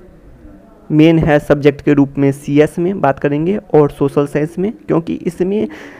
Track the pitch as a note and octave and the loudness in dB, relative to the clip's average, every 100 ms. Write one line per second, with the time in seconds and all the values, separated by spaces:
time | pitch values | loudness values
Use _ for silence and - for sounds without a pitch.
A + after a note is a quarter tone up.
0 | - - - - - - - - - D3+ | -20 -20 -20 -20 -20 -20 -20 -20 -2 2
1 | D#3+ E3 D#3+ D3 - D3 C#3+ C#3+ - C#3+ | 4 4 2 0 2 2 2 0 0 2
2 | C#3 C#3 C#3 C#3 - C#3+ D#3 - F3 G3 | 2 0 -2 -2 -2 2 2 0 -4 -2
3 | C#3 C#3 D3+ C#3+ E3 G#3 - D3+ D3 - | -2 0 -2 -2 -2 -4 0 2 2 0
4 | C#3 C#3 C#3+ C#3+ D3+ - F#3+ - - D#3 | -2 -2 -2 -2 -4 -4 -6 -8 -4 -4
5 | E3 - F#3 - F#3 G#3 A#3 - - - | -4 -6 -8 -6 -4 -2 -4 -8 -20 -20